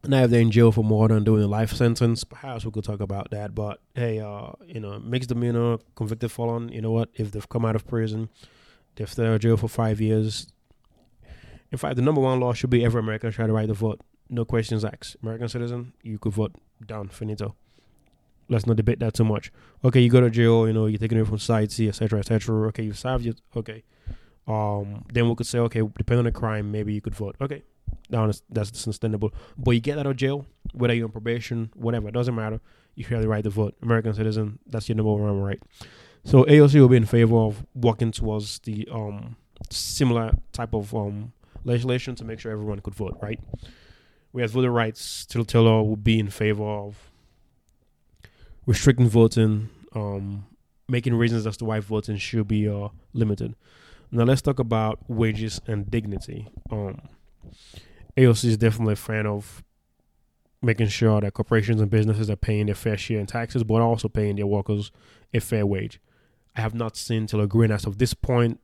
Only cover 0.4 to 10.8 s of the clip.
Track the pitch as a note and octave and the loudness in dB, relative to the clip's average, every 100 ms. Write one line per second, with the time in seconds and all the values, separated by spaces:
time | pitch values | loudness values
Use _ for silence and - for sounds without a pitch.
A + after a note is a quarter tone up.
0.4 | A2+ A2 A#2 A2 G#2+ G#2+ A2 A2 G#2 G#2+ | 6 8 6 6 2 4 4 4 4 4
1.4 | G#2 G#2 A2+ - A#2+ A2+ A#2 A2+ - - | 2 0 -2 0 0 2 0 0 -6 -14
2.4 | C#3 A#2 A2 G#2+ G#2 G2+ G2 G2 - G#2 | -14 -10 -8 -8 -8 -8 -6 -8 -8 -10
3.4 | G#2 G#2+ G#2 - _ - A#2+ A2 G#2+ G2+ | -10 -8 -8 -8 _ -6 -4 -4 -8 -12
4.4 | A2+ - F3 C#3 G#2 G2+ A2+ B2 B2 A#2 | -14 -18 -16 -12 -12 -12 -6 -6 -4 -2
5.4 | A#2+ A#2 A#2+ A2+ _ - G#2+ A2 A#2 - | 0 2 0 -2 _ -8 -6 -4 -6 -4
6.4 | A#2 A#2 A#2 A#2 A2 A2+ A#2 - G#2+ G#2 | -6 -4 -8 -8 -2 -2 -2 -6 -8 -8
7.4 | - A#2+ A2+ A2 - A#2 A2+ G#2+ A2+ _ | -6 -2 -2 -2 -4 -4 -2 -4 -8 _
8.4 | - _ _ _ _ - G#2+ - A2+ A2 | -20 _ _ _ _ -12 -10 -2 0 2
9.4 | A2+ A2 A2 - A2+ G#2+ A2 A2 A2 G#2+ | 4 2 2 -2 -2 0 0 2 0 -4
10.4 | - _ _ _ | -12 _ _ _